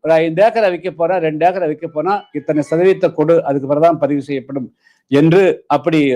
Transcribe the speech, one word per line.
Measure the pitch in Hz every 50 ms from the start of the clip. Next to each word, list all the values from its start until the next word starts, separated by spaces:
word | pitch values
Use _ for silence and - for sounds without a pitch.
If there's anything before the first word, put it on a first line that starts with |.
ஒரு | - 156 160
ஐந்து | 160 165 165 160 175 208
ஏக்கரை | 233 220 226 214 185
விற்க | 180 160 180 185
போனா, | 147 156 170 165 190
ரெண்டு | 180 160 156 151 151 165
ஏக்கரை | 180 190 196 175
விற்க | 151 156 - 165
போனா, | - - 151 151 185 208 196 - _
இத்தனை | - 147 143 - 147 151 143 -
சதவீதத்தை | 160 165 185 190 185 156 180 160 165
கொடு, | 160 151 156 165 160 -
அதுக்கு | 135 139 143 135
பிறகுதான் | 135 143 147 160 170 165 -
பதிவு | 147 135 147 143
செய்யப்படும் | 127 147 143 131 120 135 135 139 120 - _ _ _ _ _ _ _
என்று | - 135 143 156 160 170 196 190 175 - - -
அப்படி. | - 143 147 131 180 160 156 143 135 127